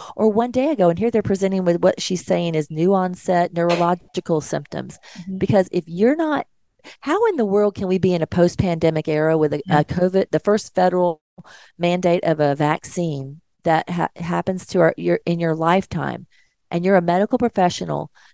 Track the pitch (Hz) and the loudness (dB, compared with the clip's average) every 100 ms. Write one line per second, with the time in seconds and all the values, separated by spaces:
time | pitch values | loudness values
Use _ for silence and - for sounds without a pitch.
0 | - - 220 208 247 254 277 269 175 170 | -14 -2 0 2 0 0 0 2 2 2
1 | 226 226 202 190 196 190 180 170 185 - | 0 0 0 0 0 0 0 2 2 0
2 | - 180 - 175 170 156 151 156 175 196 | -2 -4 -2 -2 0 -2 -4 0 2 2
3 | 185 180 - 180 175 165 170 170 170 180 | 0 -4 -2 0 0 0 0 2 0 -2
4 | - - - 160 147 151 147 147 131 - | -4 -8 -2 -2 -2 -6 -8 -10 -10 -14
5 | - - 175 190 202 214 185 180 165 170 | -20 -18 -12 -4 0 2 2 -2 -6 0
6 | 226 311 311 285 - _ _ _ - - | 2 2 0 -4 -6 _ _ _ -20 -12
7 | - 359 453 339 208 202 208 196 190 185 | -4 0 2 0 0 2 2 0 -2 2
8 | 185 175 160 180 175 - 190 165 160 156 | 2 2 0 2 2 2 0 2 0 0
9 | 156 151 156 160 151 147 - 151 147 - | 0 0 2 2 2 0 0 0 2 0
10 | 185 190 - 156 - 214 - - 185 180 | 0 2 0 0 0 0 0 0 2 2
11 | 175 156 _ - - - - - 175 180 | 0 -2 _ -20 -20 -20 -20 -4 -2 0
12 | 180 175 - 156 147 143 151 156 - - | 2 0 0 0 0 2 0 -2 -4 -6
13 | 170 139 135 151 _ _ 170 160 - 175 | -4 -4 -8 -14 _ _ 0 0 0 -4
14 | 165 - 170 175 180 185 - 185 160 - | -4 -6 -6 -4 -4 -6 -4 2 2 2
15 | 170 170 - 170 165 160 160 185 190 165 | -2 -2 -2 -2 -2 -2 0 0 -2 -6
16 | 139 120 - _ _ _ _ 170 180 196 | -6 -8 -14 _ _ _ _ -4 2 2
17 | 175 175 208 254 240 - 180 - 165 147 | 2 0 0 0 -2 0 0 0 -6 -8
18 | 156 _ _ | -8 _ _